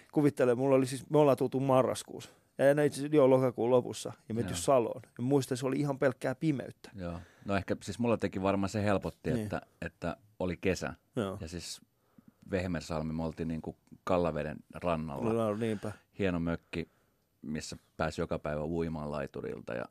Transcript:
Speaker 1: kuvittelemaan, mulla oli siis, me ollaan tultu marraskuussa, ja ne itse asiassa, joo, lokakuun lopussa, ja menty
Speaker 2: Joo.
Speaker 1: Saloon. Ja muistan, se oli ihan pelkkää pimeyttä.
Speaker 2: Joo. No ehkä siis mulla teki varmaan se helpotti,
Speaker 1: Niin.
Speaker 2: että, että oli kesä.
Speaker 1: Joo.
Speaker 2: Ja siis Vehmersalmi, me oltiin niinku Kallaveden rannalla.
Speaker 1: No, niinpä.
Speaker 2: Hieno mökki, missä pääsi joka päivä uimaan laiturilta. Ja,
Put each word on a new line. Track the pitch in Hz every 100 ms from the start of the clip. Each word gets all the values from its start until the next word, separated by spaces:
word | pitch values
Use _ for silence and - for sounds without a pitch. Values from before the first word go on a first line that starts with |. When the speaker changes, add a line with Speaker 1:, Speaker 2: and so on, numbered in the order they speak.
| -
Speaker 1:
kuvittelemaan, | - 143 - 127 120
mulla | 135 135
oli | 131
siis, | 131 -
me | 151
ollaan | 147 127
tultu | 127 131
marraskuussa, | 135 131 117 104 - - - - _ -
ja | 131
ne | 143 147
itse | 147
asiassa, | 143 151
joo, | 131
lokakuun | 131 131 113 113
lopussa, | 127 117 110 - 113 -
ja | 110
menty | 95
Speaker 2:
Joo. | 87
Speaker 1:
Saloon. | 113 135 110 - - -
Ja |
muistan, | 123 143 127 127
se | 135
oli | 135
ihan | 143 135
pelkkää | 143 123 139 131
pimeyttä. | 160 139 - - - 101
Speaker 2:
Joo. | 87 85 87 _ -
No | 98
ehkä | - 101
siis | - 101
mulla | 120 107
teki | 98 101
varmaan | 95 98 98
se | 110
helpotti, | 101 98 82 - -
Speaker 1:
Niin. | 120
Speaker 2:
että, | 104 82 - _
että | 82 - 85 - _ -
oli | 92 85
kesä. | 98 90 69 82 _ -
Speaker 1:
Joo. | 98 101
Speaker 2:
Ja | 80
siis | 85 - - _ _ _ _ - _ -
Vehmersalmi, | 95 92 82 76 82 80
me | 80
oltiin | 80 80 82
niinku | 82 85 - _ -
Kallaveden | - 90 87 76 73 - -
rannalla. | - 87 82 78 69 113
Speaker 1:
No, | 113 110 104
niinpä. | 113 107 107 104 _ -
Speaker 2:
Hieno | 98 87
mökki, | 85 85 _ 85 80 _ _ _ _ _
missä | - 78 - 76 _ -
pääsi | 80 78
joka | 82 82
päivä | 73 76 76
uimaan | 85 82 80 76
laiturilta. | 73 69 - - 60 -
Ja, | 58 -